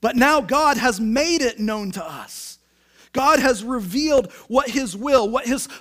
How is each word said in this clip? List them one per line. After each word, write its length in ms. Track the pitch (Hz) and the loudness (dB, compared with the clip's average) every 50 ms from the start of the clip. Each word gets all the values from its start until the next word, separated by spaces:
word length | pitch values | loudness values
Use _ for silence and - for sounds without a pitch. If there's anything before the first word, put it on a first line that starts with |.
But 160 | - 226 - 247 | -2 0 2 4
now 240 | 247 285 311 302 | 4 4 4 2
God 340 | 254 175 254 285 311 302 285 | 2 0 0 2 2 2 2
has 240 | 220 208 254 233 185 | 2 0 -2 0 0
made 420 | 226 214 220 269 294 339 339 330 | -2 -2 0 0 0 0 0 0
it 160 | 285 240 - - | 0 -2 -2 -2
known 340 | 214 214 220 214 208 196 | -4 -4 -4 -4 -6 -6
to 120 | 185 196 170 | -8 -8 -10
us. 560 | 160 151 135 - - - - - - - _ _ _ _ _ _ _ _ _ - _ _ | -10 -12 -14 -14 -16 -16 -16 -16 -16 -18 _ _ _ _ _ _ _ _ _ -20 _ _
God 260 | 262 262 285 311 285 | 0 4 4 4 4
has 240 | 254 269 254 196 202 | 4 2 0 0 -2
revealed 680 | 233 262 247 202 180 175 262 302 311 294 269 233 175 - - - _ | -6 -6 -6 -6 -4 -4 -2 0 2 2 2 2 0 -6 -18 -14 _
what 200 | 220 254 302 254 | 0 0 0 2
his 280 | 214 277 269 226 170 196 | -2 -4 -4 -4 -6 -6
will, 320 | 226 285 285 262 220 202 | -2 2 2 4 2 2
what 180 | 226 - 247 233 | -2 -2 -2 -2
his 200 | 254 269 - - - - | -2 -2 -4 -8 -14 -18